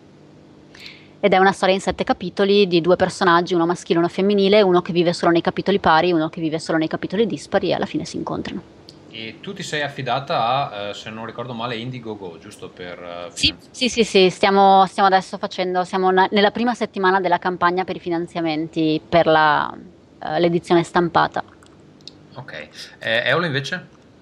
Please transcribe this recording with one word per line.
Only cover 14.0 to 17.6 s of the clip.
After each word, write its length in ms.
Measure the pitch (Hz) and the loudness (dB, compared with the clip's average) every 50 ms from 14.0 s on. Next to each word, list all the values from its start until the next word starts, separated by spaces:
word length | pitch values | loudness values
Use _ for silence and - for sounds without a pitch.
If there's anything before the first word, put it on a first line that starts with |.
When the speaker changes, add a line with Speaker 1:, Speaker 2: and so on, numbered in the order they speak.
| 220 | -2
Speaker 1:
sì, 260 | - - 196 185 185 | 2 4 4 4 4
stiamo, 560 | 175 - - 202 196 196 196 196 196 190 190 | 2 2 0 2 4 6 6 6 8 6 6
stiamo 220 | 180 - - 202 196 | 4 2 2 2 4
adesso 320 | 190 190 185 - - 190 | 4 2 0 -2 -12 -10
facendo, 440 | - 202 - - 180 180 180 180 180 | -10 -10 -6 -6 -4 -4 -2 -4 -4
siamo 260 | 175 - 190 185 185 | -2 -2 0 0 2
na-, 160 | 185 185 190 185 | 4 4 2 4
nella 220 | - 208 202 208 | 4 2 2 2
prima 240 | 202 208 233 247 233 | 2 0 -2 -2 -2
settimana 440 | - 220 202 - 208 190 185 185 196 | -4 -6 -8 -6 -2 0 2 2 2
della 200 | 185 175 170 175 | 2 0 0 0
campagna 440 | - 190 180 170 | 0 -2 -4 0